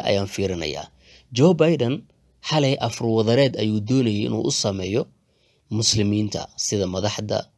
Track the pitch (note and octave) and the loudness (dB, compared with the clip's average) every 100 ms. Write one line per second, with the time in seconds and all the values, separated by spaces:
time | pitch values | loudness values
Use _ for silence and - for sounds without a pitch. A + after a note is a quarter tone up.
0 | - G2 G2 - G2 F2 D#2 C#2 - _ | 0 0 -2 -2 -2 -2 -4 -6 -12 _
1 | - - _ A#2 D#3+ E3 D#3+ D3+ A#2+ - | -20 -20 _ 4 4 6 4 4 0 -2
2 | - _ _ _ - D#3 C3+ C#3 A#2 - | -8 _ _ _ -2 2 2 0 -2 -2
3 | A#2 A2+ A2 A#2+ C3+ G#2+ G#2+ G#2 G#2+ C3 | 0 2 4 4 4 2 0 0 0 0
4 | A#2+ G#2 A#2 A2 A#2 C#3 A2 G2 F#2 A2 | 2 0 -2 -2 -2 -2 -2 -2 -2 -2
5 | - _ _ _ _ _ _ A2 G#2+ A2 | -4 _ _ _ _ _ _ -2 0 0
6 | G#2 G#2 G#2+ - - - - G#2 F#2 F#2 | 0 0 -2 -6 -10 -10 -4 -2 -2 -2
7 | G#2 - G#2+ G#2 - | -4 -4 -4 -4 -6